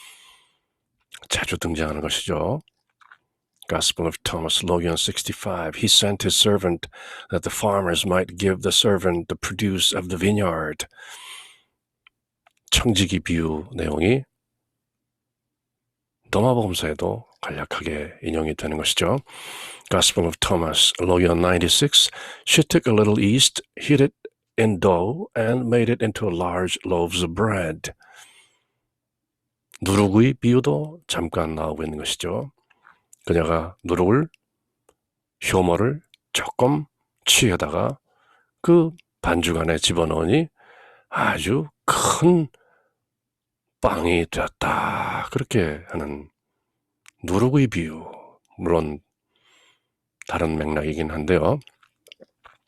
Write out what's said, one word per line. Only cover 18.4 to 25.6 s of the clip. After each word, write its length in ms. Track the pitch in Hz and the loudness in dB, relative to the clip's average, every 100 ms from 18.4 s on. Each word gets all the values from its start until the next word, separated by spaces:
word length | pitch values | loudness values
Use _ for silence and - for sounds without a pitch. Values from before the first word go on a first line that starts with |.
| 78 76 | -4 -4
되는 220 | 78 76 | -6 -4
것이죠. 420 | 76 - 85 131 - - - - - - - | -2 0 0 0 -4 -16 -16 -16 -16 -16 -2
Gospel 380 | 92 - - 85 | 2 2 2 0
of 100 | - | 0
Thomas, 520 | - 92 82 85 - - | 0 0 0 2 2 2
Logia 300 | 90 90 87 | 2 4 6
ninety-six. 800 | 85 90 90 87 - 143 - - - - - - | 4 4 4 2 2 4 4 2 0 -16 -10 0
"She 180 | - | 2
took 280 | - 175 - | 4 2 4
a 20 | |
little 240 | 107 107 107 | 4 4 4
yeast, 440 | 104 127 - - - - | 4 4 2 0 -12 -6
hid 240 | - 143 | 2 4
it 100 | 139 - - _ _ - | 4 0 -20 _ _ 0
in 200 | 110 92 | 2 4
dough, 500 | 98 85 95 151 220 120 | 4 4 2 -4 -6 -2
and 300 | 110 127 | 0 0